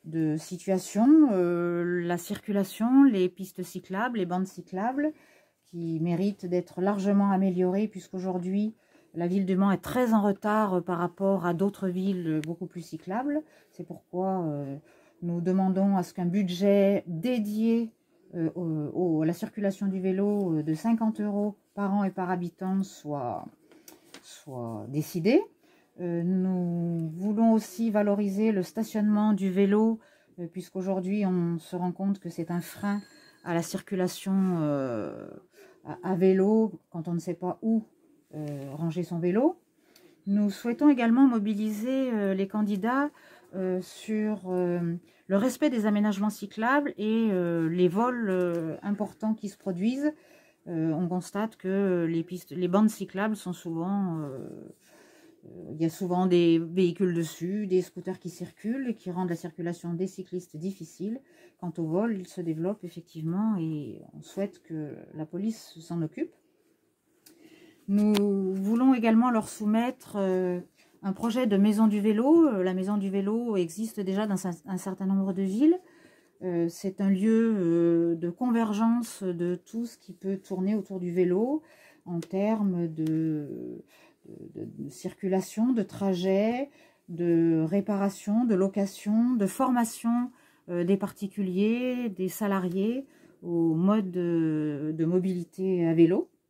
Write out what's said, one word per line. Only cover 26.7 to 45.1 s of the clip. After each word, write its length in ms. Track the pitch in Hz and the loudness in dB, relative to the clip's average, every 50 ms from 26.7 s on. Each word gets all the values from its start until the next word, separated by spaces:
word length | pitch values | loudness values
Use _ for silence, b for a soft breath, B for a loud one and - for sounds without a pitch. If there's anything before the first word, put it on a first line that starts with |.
| 170 175 170 170 170 165 160 160 156 | -2 -2 -2 -2 -2 -4 -4 -6 -6
voulons 380 | 170 190 214 208 220 226 226 | -4 -4 -2 2 4 4 4
aussi 400 | 220 220 214 - - - 233 226 | 4 2 0 -4 -6 -4 -4 0
valoriser 580 | 202 208 208 208 202 202 208 196 190 202 220 226 | 0 2 2 2 0 0 0 -2 0 0 0 2
le 140 | 214 190 175 | 2 0 -2
stationnement 680 | - - 220 220 220 - 220 208 214 214 208 214 214 | -4 -4 -6 -6 -4 -2 0 2 2 4 4 4 2
du 160 | 208 180 190 190 | 2 2 0 0
vélo, 520 | 180 190 202 196 202 214 220 226 226 220 b b b b b b b - | 2 2 4 4 4 4 4 2 2 -2 b b b b b b b -12
euh, 80 | 175 165 | -12 -10
puisqu'aujourd'hui 760 | _ 185 175 - _ 190 180 196 190 190 180 185 202 214 202 | _ -14 -14 -10 _ -6 -4 -2 -2 -2 -2 -2 -2 0 0
on 360 | 185 185 180 170 170 170 165 | 2 2 2 0 0 -2 -4
se 160 | - - 180 | -6 -8 -6
rend 160 | 180 180 180 | -4 -4 -4
compte 260 | 170 - 190 196 196 196 | -4 -4 -2 -2 -2 -4
que 120 | - 170 | -6 -12
c'est 200 | 165 - 165 165 | -8 -8 -6 -4
un 100 | 175 175 | -4 -6
frein 400 | 165 - - - - 202 202 208 196 B B B B B B B - | -6 -8 -12 -8 -4 -4 -4 -4 -6 B B B B B B B -8
à 100 | - 170 | -4 -2
la 80 | 170 | -2
circulation, 680 | 165 - - 196 - - 202 180 180 175 - - - 196 190 196 190 185 175 165 | -2 -4 -8 -8 -8 -6 -2 -2 -2 -2 -4 -6 -4 0 0 2 2 2 0 0
euh, 680 | 151 151 143 139 135 131 117 107 98 69 - - 50 - - - - _ B B B B B B _ | 0 0 0 -2 -2 -2 -4 -4 -6 -6 -8 -12 -14 -16 -16 -20 -20 _ B B B B B B _
à, 260 | - 151 - - 196 | -16 -16 -8 -4 -4
à 60 | 185 | 0
vélo 640 | 165 190 190 190 190 190 202 220 220 220 214 170 160 _ _ | 4 6 6 6 6 4 6 6 4 4 2 -2 -10 _ _
quand 160 | - 170 156 | -10 -8 -6
on 80 | 180 170 | -2 -4
ne 60 | 170 | -4
sait 140 | 160 180 170 | -4 -4 -8
pas 260 | - 180 180 - _ | -4 -4 -6 -6 _
où, 220 | - 220 226 220 220 _ _ _ _ _ _ _ _ _ - | -2 0 0 0 -2 _ _ _ _ _ _ _ _ _ -12
euh, 380 | 151 151 147 147 139 139 139 135 | -10 -10 -8 -8 -10 -10 -10 -8
ranger 300 | 151 165 165 156 180 170 | -6 -4 -4 -4 -4 -6
son 160 | - 180 170 | -4 -4 -2
vélo. 400 | 165 175 180 220 262 330 359 - _ _ b b b b b b b b b b _ | 0 2 2 4 2 2 0 -2 _ _ b b b b b b b b b b _
Nous 240 | 196 196 208 208 208 | 0 2 2 2 0
souhaitons 380 | 190 - - 233 240 - 294 302 | -2 -4 -4 -4 -2 4 6 6
également 400 | 285 240 240 226 226 262 277 262 | 6 6 4 4 6 8 6 6
mobiliser, 840 | 240 226 202 214 214 202 220 214 214 202 220 254 262 269 269 254 | 6 2 0 0 -2 -2 -2 -2 -4 -4 -2 -2 0 0 0 0
euh, 220 | 233 214 202 196 190 | 0 0 0 0 0
les 140 | 190 196 196 | 0 -2 -2
candidats, 600 | - 214 214 202 208 190 185 233 254 277 285 294 B B B B B B B B - | 0 0 0 0 0 0 0 0 2 2 0 -2 B B B B B B B B -8
euh, 260 | 190 185 185 180 185 | -4 -2 -2 -2 -2
sur, 680 | 185 - - - - - 214 214 214 214 214 196 180 180 | -4 -8 -18 -16 -8 -4 -2 -2 0 -2 -2 -4 -4 -4
euh, 460 | 185 180 180 175 175 175 175 170 170 170 b b | -2 0 0 0 0 0 0 -2 -4 -4 b b